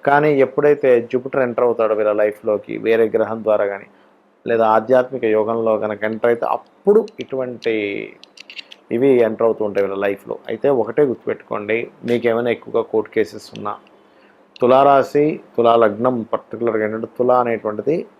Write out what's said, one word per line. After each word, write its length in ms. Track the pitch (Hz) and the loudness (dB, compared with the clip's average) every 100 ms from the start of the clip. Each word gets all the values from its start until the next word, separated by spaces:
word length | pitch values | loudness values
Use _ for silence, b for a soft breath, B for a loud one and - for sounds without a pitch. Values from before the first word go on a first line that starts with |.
| - | 4
కానీ 340 | 143 151 143 | 2 4 2
ఎప్పుడైతే 680 | 131 - 143 143 135 123 117 | 2 2 2 2 4 2 2
జూపిటర్ 300 | 127 131 139 | -4 -2 -2
ఎంటర్ 220 | 123 117 | -2 0
అవుతాడో 300 | 123 113 110 | 0 2 0
వీళ్ళ 180 | 107 107 | 2 0
లైఫ్లోకి, 640 | 104 107 104 110 104 107 110 | 2 0 -2 -4 -4 -4 -6
వేరే 300 | 110 113 113 | 0 2 2
గ్రహం 340 | 110 107 113 | 0 -2 -4
ద్వారా 240 | 110 107 104 | -2 0 0
కానీ, 200 | 98 110 b b b _ _ - | -4 -14 b b b _ _ -4
లేదా 220 | 117 110 | 0 4
ఆధ్యాత్మిక 560 | 110 113 127 127 131 | 2 4 2 2 -2
యోగంలో 540 | 117 107 107 117 113 107 | 0 0 0 -2 0 -2
కనుక 260 | 107 104 | -2 -4
ఎంటర్ 220 | 107 110 120 | -6 -2 0
అయితే, 200 | 117 - | 0 -2
అప్పుడు 600 | 123 - _ - 214 - - | -4 -8 _ 2 2 2 -12
ఇటువంటి 500 | 123 135 127 117 117 110 101 104 104 - - _ - B B B _ | -10 -8 -8 -6 -4 -2 -4 -6 -10 -16 -20 _ -20 B B B _
ఇవి 300 | 117 135 123 | 0 4 4
ఎంటర్ 200 | 113 110 | 2 2
అవుతూ 220 | 113 107 | 0 0
ఉంటాయి 220 | 107 98 98 | -2 -2 -2
వీళ్ళ 160 | 98 | -2
లైఫ్లో. 360 | 101 98 - - - | -4 -4 -10 -12 -10
అయితే 200 | 113 139 | -4 0
ఒకటే 340 | 135 107 117 | 0 0 0
గుర్తుపెట్టుకోండి, 880 | 143 117 - 113 - 110 104 113 120 - | 0 0 -6 -8 -8 -10 -4 -4 -4 -12
మీకేమైనా 460 | 120 120 117 113 120 | -4 -2 0 0 -2
ఎక్కువగా 320 | 113 - 117 | -4 -4 -4
కోర్టు 280 | 110 110 104 | -2 -4 -2
కేసెస్ 400 | - 104 110 - - | -4 -4 -6 -18 -12
ఉన్నా, 200 | 104 107 _ _ b b b b b - | -10 -10 _ _ b b b b b -2
తులారాశి, 800 | 123 131 139 139 127 143 147 - - - | 4 4 6 4 2 0 0 -2 -8 0
తులా 200 | 117 117 | 2 4
లగ్నం 500 | 113 101 123 123 107 | 2 2 -2 -2 -6
పర్టికులర్గా 520 | 110 - 110 117 107 | -8 -8 -6 -4 -2
ఏంటంటే, 240 | 107 110 113 - | -4 -6 -10 -2
తులా 220 | 123 123 | 2 2
అనేటువంటిది 680 | 120 113 107 107 107 170 226 _ | 0 -2 -4 -6 -4 -4 -6 _